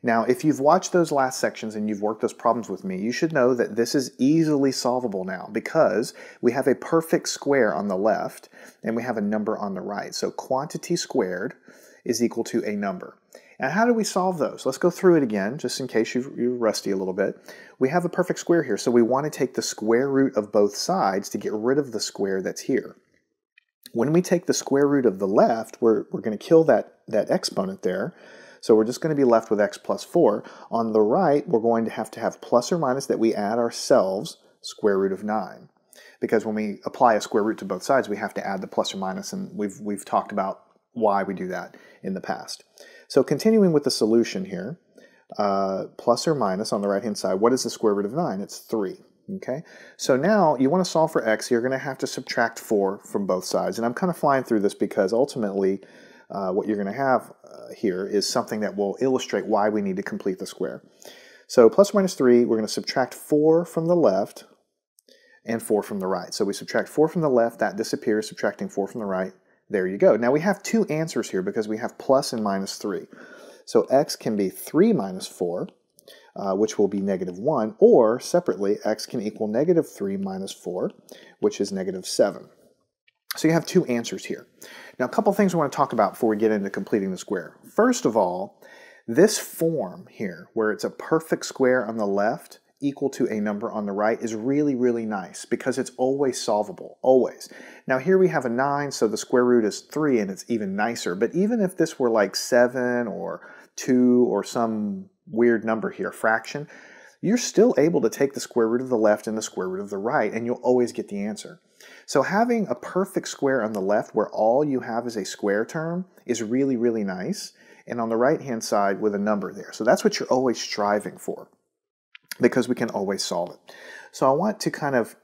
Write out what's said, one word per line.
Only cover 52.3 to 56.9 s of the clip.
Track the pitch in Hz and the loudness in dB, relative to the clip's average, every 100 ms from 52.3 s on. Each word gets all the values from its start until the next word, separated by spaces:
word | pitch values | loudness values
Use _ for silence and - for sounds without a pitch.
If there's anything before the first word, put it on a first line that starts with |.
| - 117 - | -2 -2 -2
four | - 107 98 101 | -2 0 2 -2
from | - 107 98 | -6 -6 -2
both | 92 | -2
sides. | - - 90 98 | -2 -2 -2 -2
And | |
I'm | 117 | -4
kinda | 123 185 | -2 -4
flying | 165 151 135 | 0 0 0
through | 123 110 | 2 2
this | 98 | 2
because | - 104 - 98 | 0 -4 0 0
ultimately, | 113 143 139 107 98 95 98 - - - - _ | 2 0 -2 -4 0 0 -2 -8 -20 -20 -20 _
uh, | 98 95 | -6 -2
what | 95 101 | -2 -2
you're | 104 | -4
gonna | 98 | -4